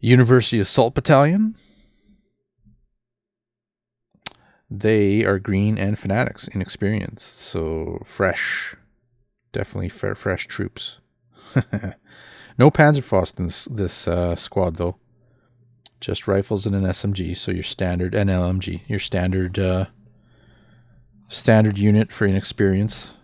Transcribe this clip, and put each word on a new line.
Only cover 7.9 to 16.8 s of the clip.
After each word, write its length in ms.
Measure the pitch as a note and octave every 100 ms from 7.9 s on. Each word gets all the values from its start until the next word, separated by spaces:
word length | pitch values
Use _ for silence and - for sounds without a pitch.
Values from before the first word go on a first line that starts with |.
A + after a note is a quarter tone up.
| E2
fresh. 720 | - - F#2+ - - - - - _ _ _ _ _ _ _
Definitely 360 | - G2+ G2 F#2
fre-, 260 | - G2+
fresh 320 | G2+ - F#2 -
troops. 520 | - F#2 - - - _ _ _ _ -
<laughs> 40 | - - G2+ G2 - _ - - - - -
No 140 | C3
Panzerfaust 680 | - D3+ D3 - G2 F2 -
in 80 | F2
this, 200 | - -
this, 420 | A2 F#2 - -
uh, 260 | F2 F2
squad, 420 | E2+ - - F2+ D#2+
though. 200 | F2 - _ _ _ _ _ _ _ _ - _
Just 260 | - F#2+ -
rifles 400 | G2 G2 G#2 G2+
and 80 |
an 100 | G2